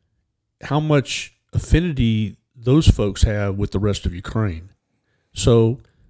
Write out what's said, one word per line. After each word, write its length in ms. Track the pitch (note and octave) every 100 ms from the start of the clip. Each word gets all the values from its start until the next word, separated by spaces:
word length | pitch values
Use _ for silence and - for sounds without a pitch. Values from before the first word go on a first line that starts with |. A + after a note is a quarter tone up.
| _ _ _ _ _ _
how 180 | - C#3+
much 560 | D#3 C#3+ - - - _ _
affinity 840 | - - D#3 F3 C3+ A#2 A2 G#2 - _ B2+
those 320 | A#2+ D3 -
folks 360 | - G#2 -
have 340 | A2 G#2 G2+ G2
with 140 | G2+
the 80 | F#2+
rest 260 | G#2 F#2+ F#2
of 100 | F2
Ukraine. 540 | - A2 G#2+ D#2+ F#2 _ _ _ _ _ _
So 440 | - C3 A#2 A2+ C3 _ _ _